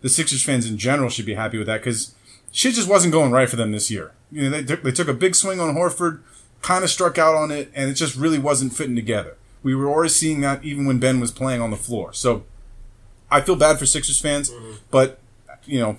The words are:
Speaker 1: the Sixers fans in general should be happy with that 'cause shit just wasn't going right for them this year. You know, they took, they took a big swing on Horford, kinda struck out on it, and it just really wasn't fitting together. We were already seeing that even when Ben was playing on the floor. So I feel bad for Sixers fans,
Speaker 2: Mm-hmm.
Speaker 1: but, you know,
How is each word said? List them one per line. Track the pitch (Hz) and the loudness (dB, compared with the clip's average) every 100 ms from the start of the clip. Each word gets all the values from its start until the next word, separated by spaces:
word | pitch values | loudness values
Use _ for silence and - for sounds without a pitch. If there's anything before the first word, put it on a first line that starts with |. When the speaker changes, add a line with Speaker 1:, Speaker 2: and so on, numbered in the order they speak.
Speaker 1:
the | 131 | 0
Sixers | 123 147 135 | 0 0 -2
fans | - 131 117 | 0 0 0
in | 104 | -2
general | 113 143 127 | 0 0 0
should | - 113 | -2 -6
be | |
happy | 101 110 110 | -4 -4 -4
with | 104 | -4
that | 110 | -4
'cause | 123 113 - _ _ - - | -2 -4 -6 _ _ -20 -10
shit | - 262 | -2 0
just | 240 185 | 0 2
wasn't | 202 175 | 4 4
going | 160 143 | 4 4
right | 123 127 | 4 2
for | 117 | 0
them | 110 | -2
this | 104 - | -2 -4
year. | 104 78 _ _ | -6 -8 _ _
You | 151 | -4
know, | 139 | -4
they | 151 | -4
took, | 131 165 | -4 -4
they | 131 | -2
took | 139 165 | 0 0
a | |
big | 120 185 | 0 2
swing | 180 196 190 | 2 0 -2
on | 165 | -2
Horford, | 147 175 175 175 156 - - - _ | 0 0 0 -2 -4 -18 -20 -20 _
kinda | - 185 185 | -2 0 0
struck | - 180 170 | 2 0 4
out | 160 | 4
on | 160 156 | 4 0
it, | 147 139 | -4 -8
and | 143 135 | -4 -4
it | |
just | 131 156 123 | -2 -2 0
really | 156 156 | 0 2
wasn't | 139 135 131 | 2 0 0
fitting | - 147 120 | -4 -4 -4
together. | 107 107 82 - - - | -2 -4 -4 -16 -20 -6
We | 135 135 | -2 0
were | 139 | 0
already | 151 165 | 2 2
seeing | - 160 151 | 2 2 0
that | 139 139 | 0 -2
even | 151 143 139 | -6 -2 0
when | 127 | 2
Ben | 127 131 | 2 2
was | 117 | -2
playing | - 131 123 | -4 -4 -2
on | 117 | -4
the | 104 | -6
floor. | - 117 87 | -6 -6 -6
So | - 127 107 - - - - - - - - - | -2 0 0 -4 -20 -20 -20 -20 -20 -20 -20 0
I | 147 | 0
feel | 135 175 | 2 4
bad | 151 151 | 4 4
for | 139 | 2
Sixers | 151 - 135 | 0 0 -2
fans, | 151 143 139 | 0 -2 -4
Speaker 2:
Mm-hmm. | 120 113 107 - | -10 -16 -18 0
Speaker 1:
but, | 135 131 - - - - - - | 2 2 0 -20 -20 -20 -20 -4
you | 135 | -2
know, | 113 | 0